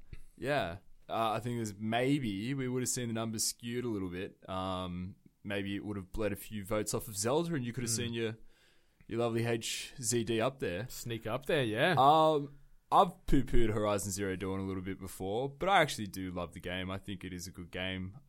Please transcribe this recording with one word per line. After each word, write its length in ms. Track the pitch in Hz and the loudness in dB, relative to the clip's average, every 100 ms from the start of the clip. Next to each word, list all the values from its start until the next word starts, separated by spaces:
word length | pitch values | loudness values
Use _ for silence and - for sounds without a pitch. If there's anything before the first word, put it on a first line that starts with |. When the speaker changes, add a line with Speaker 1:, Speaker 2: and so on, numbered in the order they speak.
| - - - - | -12 -12 -14 -6
Speaker 1:
yeah. 400 | 131 143 87 92 - - - | -2 0 0 -6 -14 -16 -4
Uh, 220 | 101 113 | 0 2
I 80 | 107 | 0
think 180 | 123 120 | -2 -2
there's 160 | 107 | -4
maybe 800 | 98 110 117 131 143 117 98 117 | -4 -2 2 2 2 0 -2 -4
we 140 | 139 127 | -2 -2
would 140 | 127 | -2
have 60 | 120 | -2
seen 180 | 127 117 | -2 -2
the 60 | |
numbers 300 | 113 113 110 | -2 -2 -2
skewed 400 | - - 117 120 120 | -2 -4 -6 -4 -2
a 40 | |
little 180 | 104 92 | -2 -2
bit. 280 | 90 98 - - | -4 -8 -10 -6
Um, 680 | 92 95 92 90 87 90 - - _ | -4 -2 -2 -4 -6 -8 -10 -20 _
maybe 320 | 101 101 98 98 | -6 -4 -2 -4
it 80 | |
would 140 | 104 101 | -4 -8
have 140 | 92 | -6
bled 180 | 107 104 | -2 -2
a 60 | 101 | -2
few 260 | - 107 | -8 -8
votes 300 | 95 107 104 | -2 -2 0
off 140 | 113 - | -4 -6
of 80 | 98 | -2
Zelda, 360 | 113 151 170 156 | 0 2 0 -2
and 100 | 120 | -4
you 80 | |
could 100 | 131 | -4
have 80 | 120 | -2
Speaker 2:
Mm. 40 | 113 | -2
Speaker 1:
seen 180 | 120 | -2
your, 240 | 117 110 113 - - _ _ _ _ - | -2 -2 -4 -14 -20 _ _ _ _ -6
your 120 | 117 | -2
lovely 260 | 117 117 117 | 0 0 0
H 480 | 113 - - - - | 0 -2 -6 -8 -6
Z 220 | 120 120 | 0 2
D 160 | 113 113 | 2 2
up 200 | 127 139 | 2 0
there. 280 | 113 87 123 | -4 -4 -6
Speaker 2:
Sneak 360 | - 117 113 113 | -8 -6 -6 -4
up 180 | 127 - | -4 0
there, 160 | 165 | 2
yeah. 320 | 117 110 170 143 | 2 4 4 6
Speaker 1:
Um, 560 | 139 160 156 151 143 - - - - | 8 8 6 4 0 -12 -20 -16 2
I've 360 | 165 190 - - | 6 6 2 4
poo-pooed 480 | 139 - 120 110 | 4 8 6 6
Horizon 380 | 101 104 101 98 | 4 2 2 0
Zero 240 | 95 98 92 | -2 -2 -2
Dawn 240 | 95 95 | -2 -2
a 20 | |
little 180 | 95 95 | -4 -4
bit 180 | 92 95 | -6 -8
before, 500 | 95 - 95 110 139 | -10 -6 -4 -2 -4
but 180 | 139 180 | -2 4
I 140 | 196 | 6
actually 260 | 147 - 101 | 6 2 -6
do 240 | 95 92 | -4 -4
love 220 | 87 85 | -4 -4
the 80 | 90 | -6
game. 280 | 87 92 92 | -6 -4 -4
I 80 | 95 | -6
think 280 | - 95 92 | -6 -8 -8
it 80 | |
is 120 | 90 90 | -10 -10
a 60 | |
good 200 | 87 85 | -12 -10
game. 460 | 90 92 92 92 120 | -6 -4 -4 -6 -10